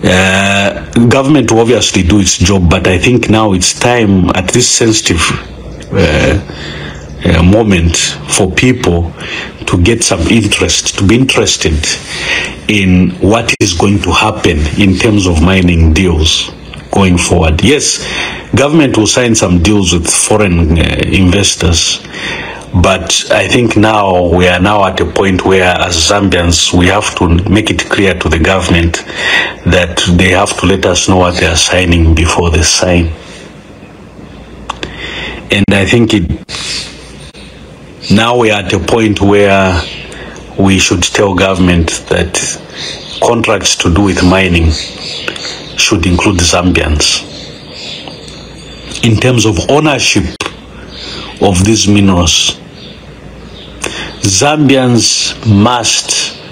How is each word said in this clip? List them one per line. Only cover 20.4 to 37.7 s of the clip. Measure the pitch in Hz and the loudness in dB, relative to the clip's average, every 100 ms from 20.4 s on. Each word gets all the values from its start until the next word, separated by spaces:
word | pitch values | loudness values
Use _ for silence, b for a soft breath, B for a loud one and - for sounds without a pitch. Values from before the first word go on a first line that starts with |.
| 104 85 78 82 | 2 2 2 2
uh, | 76 - - | 0 -2 0
investors, | 85 92 98 98 - 87 82 - - B B B B B B B 90 | 2 2 2 0 0 0 0 0 -6 B B B B B B B 2
but | 110 90 - - - | 2 2 -2 -4 0
I | 107 98 | 0 2
think | 123 117 107 | 2 2 2
now | 107 107 98 90 87 87 | 2 2 2 2 2 2
we | 90 | 2
are | 90 | 2
now | 104 104 | 2 2
at | 95 - | 2 0
a | 78 | -2
point | - 98 92 | 0 0 2
where, | 101 95 90 87 | 2 2 2 0
as | 90 | -2
Zambians, | 87 85 101 98 90 85 85 - 90 | -2 0 2 2 2 0 0 2 2
we | 90 | 2
have | 98 - - | 2 -2 -2
to | 87 85 95 | 2 2 2
make | 101 110 | 0 0
it | - | -4
clear | - - 98 87 | -2 0 0 0
to | - | -2
the | 82 | 0
government | 90 95 87 87 85 - B B B B B B | 2 0 0 2 0 -2 B B B B B B
that | 87 90 87 - - 90 | 0 0 0 -2 0 2
they | 92 | 4
have | 92 101 - | 2 0 0
to | 90 | 0
let | 95 | 2
us | 95 87 - | 2 0 2
know | 92 | 2
what | 87 87 | 2 0
they | 85 | -2
are | 82 | 0
signing | - 90 87 85 80 80 | 0 0 2 4 4 4
before | 82 - 87 | 2 0 0
they | 80 | 2
sign. | 82 - 90 90 82 80 - - - - - - - - - - - - - - - - B B B B B B - | 0 0 2 2 0 -6 -14 -18 -20 -20 -20 -20 -20 -20 -20 -20 -20 -20 -20 -18 -14 -12 B B B B B B -6
And | 101 98 | -2 2
I | 101 95 | 2 2
think | 120 113 | 2 4
it, | 107 80 - - B B B B B B B - - - - - | 2 0 -4 -8 B B B B B B B -20 -20 -20 -20 -20